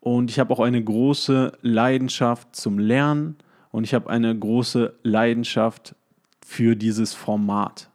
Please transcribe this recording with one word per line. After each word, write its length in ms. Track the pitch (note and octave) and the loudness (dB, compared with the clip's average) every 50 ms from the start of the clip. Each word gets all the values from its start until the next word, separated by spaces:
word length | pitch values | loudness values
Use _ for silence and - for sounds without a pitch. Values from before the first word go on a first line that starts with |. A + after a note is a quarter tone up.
Und 300 | - B2 A#2+ B2 B2 A#2+ | -2 0 0 0 0 0
ich 80 | A#2 - | 0 0
habe 120 | C3 - | 0 0
auch 80 | C3 - | 2 0
eine 240 | A2+ A#2+ B2 A#2+ A2+ | 2 2 2 0 0
große 680 | G#2+ G#2+ A2 B2 C#3 C#3+ C#3 - - C3+ C3 C3 B2 - - | 0 0 0 2 2 2 0 0 0 2 2 2 0 -4 -6
Leidenschaft 920 | - B2 A2+ A2 A#2 B2+ C3 C3 B2+ B2+ - - C3 A#2+ A#2+ A#2+ - _ _ | -2 0 2 2 4 4 2 2 0 -2 -2 -2 0 0 0 -2 -6 _ _
zum 240 | - - A#2 G2+ G2+ | -8 -6 -4 -2 0
Lernen 560 | G#2 G#2+ A#2+ C3+ C#3+ D3 D3+ D3 D3+ E3 D#3 _ - _ _ _ _ _ | 0 2 2 2 2 2 0 0 -2 -6 -8 _ -20 _ _ _ _ _
und 140 | _ A2 A2+ | _ -6 -4
ich 100 | A2 - | 0 -2
habe 160 | A#2+ G#2 - | -2 -2 -2
eine 280 | G2 A#2 A#2 A2+ A2+ A2 | -2 0 0 0 0 -2
große 580 | G#2 G#2+ A2+ A#2+ B2 - - B2 A#2 A#2 - _ _ | -2 0 0 0 0 0 0 -2 -2 -2 -4 _ _
Leidenschaft 920 | A#2 G#2+ A2 A2+ A#2 A#2 A#2 A#2 - - A#2+ A2 A2+ - - _ - - _ _ _ _ _ _ _ _ _ - | 0 2 2 2 2 2 0 -2 -2 -2 0 0 0 -2 -6 _ -20 -20 _ _ _ _ _ _ _ _ _ -20
für 320 | - - - A#2+ A2+ A#2 | -18 -4 0 2 2 2
dieses 380 | A2 G#2+ A2+ G#2+ G#2+ A2+ G#2 - | 2 0 -2 0 0 -2 -2 -4
Format. 800 | - - - G#2+ G#2 G#2 G2+ G2+ G#2 G#2 - - - - _ _ | -8 -6 -4 -2 -2 0 0 0 -2 -2 -4 -6 -14 -20 _ _